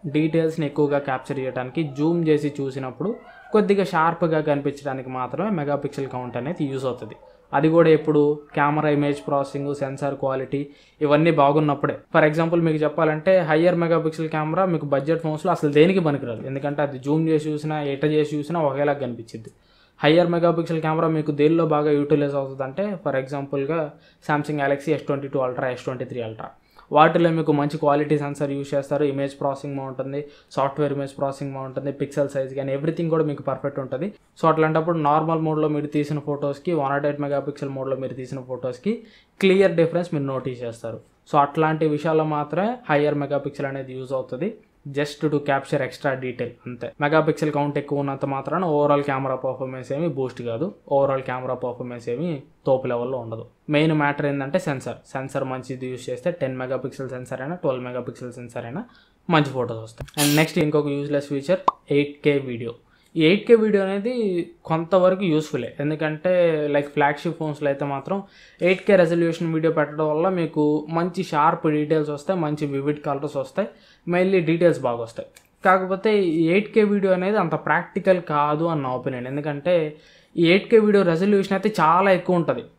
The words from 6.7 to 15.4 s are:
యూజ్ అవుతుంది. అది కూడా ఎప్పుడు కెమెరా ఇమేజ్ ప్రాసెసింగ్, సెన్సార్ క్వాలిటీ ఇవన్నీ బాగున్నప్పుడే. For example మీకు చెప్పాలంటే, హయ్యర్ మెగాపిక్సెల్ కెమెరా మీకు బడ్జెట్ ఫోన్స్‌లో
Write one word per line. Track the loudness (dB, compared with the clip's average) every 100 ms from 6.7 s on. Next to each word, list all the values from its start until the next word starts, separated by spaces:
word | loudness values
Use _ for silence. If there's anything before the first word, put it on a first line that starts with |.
యూజ్ | -2 -4
అవుతుంది. | -6 -12 -16 -20 _ _ 2
అది | 4
కూడా | 6 6 6
ఎప్పుడు | 4 4 4 2 -4 0
కెమెరా | 2 2 2 2
ఇమేజ్ | 0 -2 -2
ప్రాసెసింగ్, | -2 -2 -6 -6 -4
సెన్సార్ | -6 -4 -6 -2
క్వాలిటీ | -2 -2 -4 -6 -6 -14 _ _
ఇవన్నీ | 2 4 4 6
బాగున్నప్పుడే. | 6 6 2 0 -2 -4 _
For | 4 4
example | 2 0 2 2
మీకు | 2
చెప్పాలంటే, | 0 2 0 2 2 2 4
హయ్యర్ | 4 4 2
మెగాపిక్సెల్ | 2 2 0 -4 -4
కెమెరా | -2 -2 0 0
మీకు | 0 0
బడ్జెట్ | -2 0 -2 -2
ఫోన్స్‌లో | -2